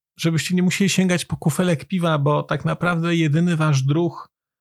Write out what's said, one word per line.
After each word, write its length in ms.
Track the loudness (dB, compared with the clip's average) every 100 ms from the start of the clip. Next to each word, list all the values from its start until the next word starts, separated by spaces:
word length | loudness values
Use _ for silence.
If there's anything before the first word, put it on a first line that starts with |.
| _ -4
żebyście 360 | -2 0 0
nie 80 | 0
musieli 280 | 2 2 2
sięgać 340 | 2 2 0
po 120 | -4 -4
kufelek 480 | -2 0 0 -2
piwa, 340 | -4 -2 0 0
bo 240 | 2 0
tak 220 | -2 -4
naprawdę 520 | -4 -2 -2 0 0 0
jedyny 400 | 2 2 2 2
wasz 260 | 2 2
druh 540 | 2 0 0 -4 -16 _ _ _